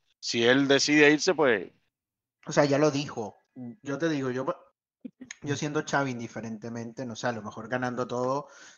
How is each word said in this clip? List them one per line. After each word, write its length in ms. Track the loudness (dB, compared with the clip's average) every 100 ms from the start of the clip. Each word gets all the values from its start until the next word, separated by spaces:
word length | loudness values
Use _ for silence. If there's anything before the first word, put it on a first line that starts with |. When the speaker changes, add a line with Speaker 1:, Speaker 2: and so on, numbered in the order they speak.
| _ _
Speaker 1:
Si 240 | -4 2 4
él 220 | 6 6
decide 440 | 4 4 6 8
irse, 220 | 6 2
pues 380 | 2 4 2 -2 _ _ _ _ _ _ _ -4
Speaker 2:
O 60 |
sea, 140 | 2 4
ya 120 | 4
lo 140 | 2
dijo. 460 | 0 -4 -8 -10 -12 _ -16 -16 -14
Yo 160 | -10 -4
te 120 | -2
digo, 200 | -2 -4
yo, 160 | -4 -6 -8 _ _ _ _ -20 -18 -20 -12
yo 140 | -6 -4
siendo 280 | -4 -4
Xavi 280 | -2 -2 -2
indiferentemente, 960 | -4 -10 -10 -10 -10 -10 -10 -12 -10 -12
no 100 | -6
sé, 120 | -6
a 40 |
lo 100 | -6
mejor 260 | -8 -14 -6
ganando 400 | -4 -4 -6 -6
todo 400 | -4 -4 -4 -8 -18 -20